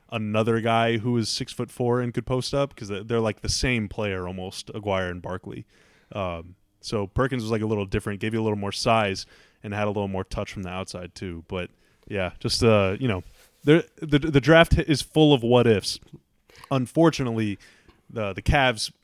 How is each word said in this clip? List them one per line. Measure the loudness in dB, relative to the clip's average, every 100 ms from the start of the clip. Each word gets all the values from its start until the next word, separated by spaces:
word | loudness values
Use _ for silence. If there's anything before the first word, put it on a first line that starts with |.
| _
another | -8 -2 0 2 2
guy | 2 2 2 0
who | 0
was | 0 -2
six-foot-four | -4 -8 -8 -8 -4 0 0
and | -2
could | -6 -4
post | -4 -2
up, | -2 -4 -6
'cause | -10
they're, | -10 -2 0
like, | 0 -2
the | -4
same | -2 0 0 -2
player | -4 -4 -4 -6
almost, | -8 -10 -12 -12 -8
Aguirre | -2 0 -2
and | -6
Barkley. | -8 -10 -10 -14 -16 _ _ _ _
Um, | -6 -6 -6 -12 -20 _ _
so | -8 -6 -4
Perkins | -2 -2 -2
was, | -2
like, | -2
a | -2
little | -2 -2
different, | -4 -4 -6
gave | -4
you | -2
a |
little | -2 -2
more | -4
size, | -4 0 2 2 -2 -10 -20 _ _
and | -8
had | -4 -2
a |
little | -2 -4
more | -6
touch | -6 -6 -8
from | -8
the | -10
outside | -8 -10 -10 -14 -12
too. | -10 -10 -8
But | -8 -8 -12 _ _ -8
yeah, | -4 -4 -4
just, | -4 0
uh, | 4 4 2 0
you | -2
know, | -4 -6 -18 _ _
the, | 4 4 4 _
the, | 0 0
the | 2 2
draft | 6 8 8 4
is | 2 -2
full | 0 4 6
of | 6
what | 6 6 6
ifs. | 4 2 -10 -14 -20 _ _ _ -20 -4
Unfortunately, | -4 -2 4 4 4 -2 -2 -2 -4 -12 _ _ _ _
the, | -6 -6
the | -2
Cavs | 2 4 4 2 -6 -12